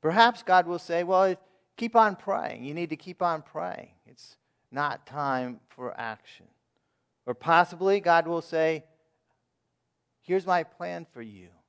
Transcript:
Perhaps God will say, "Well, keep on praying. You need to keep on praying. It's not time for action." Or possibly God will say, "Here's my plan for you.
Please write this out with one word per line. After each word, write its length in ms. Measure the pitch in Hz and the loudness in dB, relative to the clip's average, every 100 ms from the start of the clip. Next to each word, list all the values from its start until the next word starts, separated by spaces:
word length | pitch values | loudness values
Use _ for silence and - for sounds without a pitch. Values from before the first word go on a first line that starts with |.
Perhaps 420 | 156 185 233 214 | 0 4 4 4
God 240 | - 185 170 | 4 4 4
will 100 | 175 | -6
say, 260 | - 170 | -4 -4
"Well, 320 | 175 185 190 180 _ _ _ - | 2 2 2 0 _ _ _ -8
keep 200 | 233 233 | 2 4
on 200 | 214 185 | 4 2
praying. 500 | - 190 - - 131 | -6 -4 -6 -10 -10
You 80 | |
need 160 | 156 170 | -8 -8
to 80 | 156 | -10
keep 240 | - 175 | -12 -4
on 200 | 175 160 | -2 -2
praying. 540 | - 156 180 - - _ _ | -8 -10 -10 -10 -16 _ _
It's 320 | 127 - _ _ _ _ | -20 -20 _ _ _ _
not 380 | 131 147 127 - | -6 -4 -6 -12
time 520 | 131 143 127 127 120 _ | -6 -2 -2 -4 -10 _
for 300 | - 127 - | -14 -12 -10
action." 480 | 117 107 - - _ _ _ _ _ _ _ _ - | -12 -12 -18 -20 _ _ _ _ _ _ _ _ -10
Or 80 | |
possibly 680 | 120 156 170 175 170 190 202 | -8 2 4 4 0 0 2
God 280 | 180 165 165 | 4 2 2
will 160 | 170 | -4
say, 420 | 165 160 160 160 - _ _ _ _ _ _ _ _ _ _ _ _ _ | -4 0 0 0 -8 _ _ _ _ _ _ _ _ _ _ _ _ _
"Here's 240 | - 185 180 | -4 -2 0
my 180 | 180 | -2
plan 420 | 160 _ 175 175 165 | -2 _ -10 -10 -12
for 180 | 127 | -18
you. 260 | 113 101 90 82 | -18 -18 -20 _